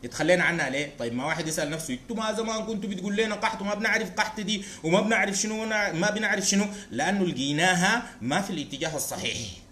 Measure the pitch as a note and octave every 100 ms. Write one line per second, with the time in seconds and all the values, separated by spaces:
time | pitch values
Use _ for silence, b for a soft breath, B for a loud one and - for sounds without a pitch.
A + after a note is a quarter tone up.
0 | A#2+ - D#3 F3+ D#3 E3+ C#3 C3+ C#3+ -
1 | A#2+ A#2+ C#3+ D#3+ D#3+ D#3 D3 D#3 - B2
2 | - A3 A3 G#3+ A3+ A3 G#3 G#3+ F#3 F#3+
3 | G3 G3+ A3 G#3 A3 - G3 G3+ A3 A3
4 | G#3 - - - G3+ G#3 B B D#3+ F#3
5 | G3+ A3 G3+ G3 G#3+ G#3+ A3 G#3+ G3+ E3
6 | G#3 G#3 G#3+ G3+ - G3 G#3 B B A2
7 | D#3+ G3+ F3+ C3 C#3 D3 F3+ F3+ F#3 A#3
8 | - - A#2 E3 G3 E3+ C#3 C3+ D#3+ D3+
9 | - - B2 A2 A2 F2 -